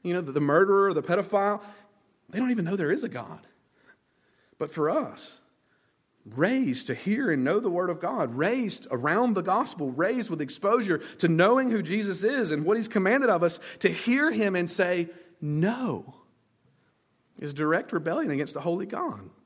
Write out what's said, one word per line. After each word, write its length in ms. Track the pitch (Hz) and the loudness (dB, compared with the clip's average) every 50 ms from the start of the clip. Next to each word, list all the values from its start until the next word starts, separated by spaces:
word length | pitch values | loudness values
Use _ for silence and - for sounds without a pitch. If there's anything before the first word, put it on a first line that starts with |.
you 120 | - 180 175 | -2 -2 -2
know, 80 | 180 | -2
the, 100 | 170 139 | -4 -2
the 100 | 135 147 | -2 0
murderer, 520 | 147 143 147 165 196 196 196 196 196 196 170 | 2 4 6 6 6 6 6 4 4 2 2
the 100 | 156 143 | -2 0
pedophile, 580 | - 190 202 190 - 208 196 196 202 208 208 - - - - - _ _ _ _ _ _ _ _ - | 0 0 0 0 0 0 2 2 2 0 -2 -6 -16 -20 -20 -20 _ _ _ _ _ _ _ _ -10
they 100 | - 208 | -4 -2
don't 120 | 254 254 | 0 0
even 140 | 247 214 170 | 0 0 0
know 100 | 165 196 | -2 -2
there 160 | 190 165 147 | -2 0 0
is 120 | 190 302 269 | 0 -2 -2
a 60 | - | -6
God. 360 | - 123 107 - 165 165 - - _ _ _ _ _ _ _ - - _ _ _ _ _ _ _ _ _ _ _ _ | -8 -10 -10 -10 -14 -18 -20 -20 _ _ _ _ _ _ _ -20 -20 _ _ _ _ _ _ _ _ _ _ _ _
But 140 | _ 156 147 | _ -8 -6
for 180 | - 160 151 - | -2 -2 0 0
us, 500 | - 311 - - - - - - - - _ _ _ _ _ _ _ _ _ _ _ _ _ _ _ _ _ 107 107 | 0 -2 -4 -4 -8 -12 -12 -12 -12 -18 _ _ _ _ _ _ _ _ _ _ _ _ _ _ _ _ _ -12 -2
raised 520 | 131 160 208 254 269 262 156 127 127 - | 0 2 2 2 2 0 0 -2 -2 -4
to 80 | - 123 | -6 -6
hear 360 | - - 190 214 - 277 208 | -4 -2 -2 -2 0 0 0
and 120 | 156 131 127 | 0 2 2
know 160 | 139 180 208 | 2 0 0
the 100 | 247 202 | 0 0
word 200 | 175 175 185 180 | -2 0 -2 -2
of 100 | 170 - | -4 -4
God, 360 | 170 185 254 226 156 120 117 | -4 -4 -2 -2 -2 -2 0
raised 520 | 127 156 202 247 269 240 196 - - - - | 0 0 0 0 0 -2 -2 -4 -6 -6 -6
around 420 | 135 120 123 151 170 220 247 247 214 | -6 -2 0 2 2 2 2 2 2
the 80 | 190 | 0
gospel, 500 | 170 185 190 226 262 - - 175 147 135 | 0 0 0 0 0 -2 -4 -4 -6 -4
raised 380 | 123 135 175 202 247 254 220 - | -2 0 0 0 0 -2 -2 -4
with 120 | 170 151 | -4 -4
exposure 580 | 147 127 - - - 196 233 240 226 190 165 147 - - - - | -4 -6 -6 -2 2 2 2 2 2 0 -2 -2 -2 -10 -2 0
to 80 | - | 2
knowing 440 | 170 165 160 180 208 247 262 262 247 | 4 6 6 6 6 6 4 4 2
who 100 | 226 208 | 0 0
Jesus 420 | 175 151 190 214 208 202 185 165 190 | 0 -2 -2 -2 -2 -2 -4 0 0
is 280 | 226 277 269 226 160 | 0 2 2 0 0
and 140 | 233 147 151 | 0 0 2
what 120 | 175 214 | 2 2
he's 100 | 233 220 | 2 0
commanded 420 | 220 - 214 190 190 233 277 285 233 | 0 0 2 2 4 2 4 4 2
of 140 | 190 170 175 | 4 4 2
us, 160 | 170 - - - - - - | 2 0 -2 -8 -12 -10 0
to 100 | - 190 | 0 0
hear 420 | 170 - - 240 247 277 294 320 | 0 2 0 2 2 4 4 2
him 240 | 233 214 214 202 190 | 2 2 0 2 2
and 140 | 180 175 170 | 0 0 0
say, 400 | - - 185 180 180 175 170 165 - - - - - _ | 0 0 2 2 2 -2 -2 -4 -8 -20 -20 -20 -16 _
"No," 760 | 151 151 147 156 170 208 233 254 254 214 139 - - - - - _ _ _ _ _ _ _ _ _ _ _ _ _ _ _ _ _ _ _ _ _ _ _ - | -6 -2 0 2 2 0 0 -2 -4 -4 -4 -4 -8 -14 -20 -20 _ _ _ _ _ _ _ _ _ _ _ _ _ _ _ _ _ _ _ _ _ _ _ -12
is 140 | 151 147 143 | -10 -8 -4
direct 400 | 143 156 151 165 190 - - 240 | -2 2 2 2 0 0 -2 -4
rebellion 380 | 165 151 160 175 302 320 190 | -4 -2 -2 -2 -2 -2 -2
against 220 | 143 139 147 - - | -2 -2 -2 -4 -6
the 80 | 143 | -4
holy 240 | 139 175 170 190 - | -4 -2 -2 -2 -4
God. 440 | 214 - - 359 311 - 104 - 92 - _ _ | -6 -6 -6 -6 -6 -8 -10 -16 -20 -20 _ _